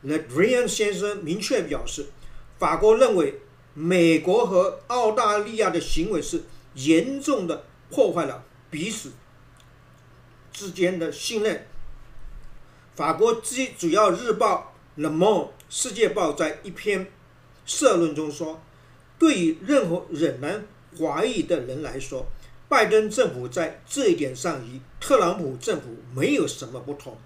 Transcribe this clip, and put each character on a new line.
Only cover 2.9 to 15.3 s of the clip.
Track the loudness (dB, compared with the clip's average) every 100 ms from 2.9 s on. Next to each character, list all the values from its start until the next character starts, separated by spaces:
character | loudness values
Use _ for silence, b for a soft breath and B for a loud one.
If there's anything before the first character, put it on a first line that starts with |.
| 8
认 | 6 4
为 | 2 -2 -16 -20 -20
美 | -6 2 6 6 6
国 | 4 2 4
和 | 4 2 0 -4
澳 | 0 2
大 | 2 2 2
利 | -2 0
亚 | 0
的 | 0
行 | 0 0 2
为 | -2
是 | -4 -6 -8 b b
严 | -8 4 4 4 -4
重 | -2 -2 0
地 | -6 -8 -20 -10
破 | 2 2
坏 | 2 -4
了 | -6 -16 _ -14
彼 | -8 -6
此 | -8 -12 -18 -20 -20 -20 -20 -20 -20 -20 -20 _ -20 -20 _ -20
之 | -14 -12
间 | -2 0 0
的 | -6
信 | -6 -6 -2
任。 | -2 -2 -8 -12 -10 -12 -16 -14 -14 -14 -16 -18 b b b -6
法 | -2
国 | 2 2 2
最 | -4 -4 -6 -2
主 | 0
要 | 4 4
日 | 2 -2
报 | 2 2 0 -4 -20 -20 -6
《Le | -4
Monde》 | 2 4